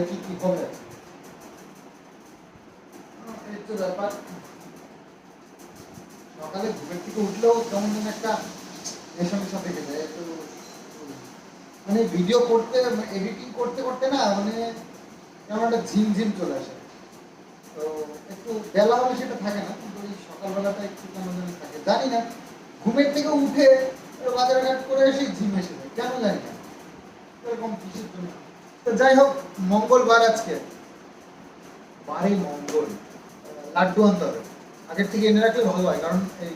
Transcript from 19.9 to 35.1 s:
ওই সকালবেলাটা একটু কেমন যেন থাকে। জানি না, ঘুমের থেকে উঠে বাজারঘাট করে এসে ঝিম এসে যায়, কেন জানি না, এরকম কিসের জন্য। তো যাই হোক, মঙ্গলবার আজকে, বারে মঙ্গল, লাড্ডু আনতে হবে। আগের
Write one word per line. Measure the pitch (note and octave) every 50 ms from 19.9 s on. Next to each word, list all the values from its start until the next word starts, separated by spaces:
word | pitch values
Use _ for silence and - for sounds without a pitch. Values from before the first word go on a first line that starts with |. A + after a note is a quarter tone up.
| F#3 G3+ G3+
ওই | G#3 G3 F3+ - -
সকালবেলাটা | - - G3 F#3+ F#3+ G3+ G3+ G3+ G3 G3+ G3+ G3
একটু | - - - - -
কেমন | F#3 F#3 F3+ F3+ F3+
যেন | F3+ F3+ - -
থাকে। | - - - D3+ - F#3+
জানি | - - C4+ C4+ A#3
না, | A#3 A3+ - - - - - - - - - - - -
ঘুমের | G#3+ A#3 C#4+ C#4+ C#4+ C#4+
থেকে | D4+ D4 D#4 D4 C#4+ C#4
উঠে | - - C#4 C#4 C4 C4 - C4 C4 - - - - - - C4 B3+ B3 B3
বাজারঘাট | B3 B3+ C4 C4 B3+ C4 C4 C4 - -
করে | C4 C4+ C4+ C4+
এসে | C4+ C#4 C#4+ G#3+ F#3 -
ঝিম | G#3+ G3+ G3 F#3
এসে | F3 - - -
যায়, | - - - A3+
কেন | B3 B3+ C4 B3 A3
জানি | - F3 - -
না, | - - - - - - - - - - - - - - - - - - - -
এরকম | A#3+ A#3 G#3+ A3+ A3 G#3 F3+
কিসের | - F#3+ - G3 G#3+ F3 -
জন্য। | F3+ F3 F3 - - - - - - - - - - -
তো | A#3+ A3 G3+
যাই | B3+ C4 C4+ C4
হোক, | C#4 C#4 - - - - - - F#3+ F#3
মঙ্গলবার | G3+ G#3+ A3 A3+ B3 B3 A3+ A3 A3+ A#3 A3+ A3+
আজকে, | A3 - - F#3 D#3 - - - - - - - - - - - - - - - - - - - - - - - - - - - - - - -
বারে | D3+ - F#3 G3+ G3+ F#3 - D3+
মঙ্গল, | - - - - D3 D3+ - - - - - - - - - - - - - - - - - - -
লাড্ডু | F#3 F#3 F3+ - G#3 G#3 G3+
আনতে | F#3 F3 D3 -
হবে। | - - - - - - - - - - - -
আগের | E3 F#3 G3+ -